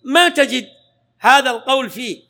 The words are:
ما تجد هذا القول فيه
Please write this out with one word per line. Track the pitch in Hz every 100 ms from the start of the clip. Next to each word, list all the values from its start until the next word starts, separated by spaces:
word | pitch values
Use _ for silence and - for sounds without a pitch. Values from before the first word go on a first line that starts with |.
ما | 254 302 349
تجد | 339 269 254 - _ _ _ _ _
هذا | 220 277 262
القول | 233 - 269 240
فيه | 202 240 156